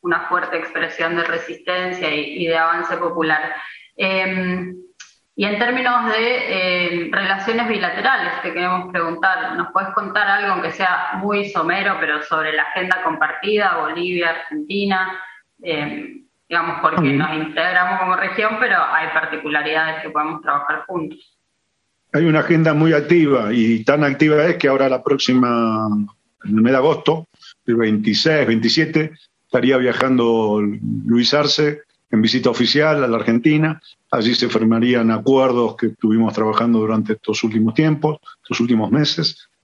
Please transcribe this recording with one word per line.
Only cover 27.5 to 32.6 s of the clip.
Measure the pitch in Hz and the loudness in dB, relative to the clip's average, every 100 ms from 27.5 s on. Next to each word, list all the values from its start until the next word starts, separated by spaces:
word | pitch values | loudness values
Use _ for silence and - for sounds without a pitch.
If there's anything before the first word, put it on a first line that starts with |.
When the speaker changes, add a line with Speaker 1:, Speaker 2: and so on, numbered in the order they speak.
| - - | -14 -2
Speaker 2:
el | 117 | 0
veintiséis, | 113 107 107 104 160 156 117 | 2 2 2 2 2 2 2
veintisiete, | 113 113 135 156 156 156 - _ _ | 2 2 2 2 0 -2 -8 _ _
estaría | _ 127 123 131 | _ 0 2 2
viajando | 123 117 131 127 117 113 110 107 | 2 0 0 2 2 2 2 0
Luis | 104 107 110 110 110 117 117 | -2 -4 -6 -6 0 0 2
Arce | 147 147 - 151 147 - _ _ | 0 0 0 0 -2 -14 _ _
en | 110 | 0
visita | 110 123 123 | 2 2 0
oficial | 113 | 2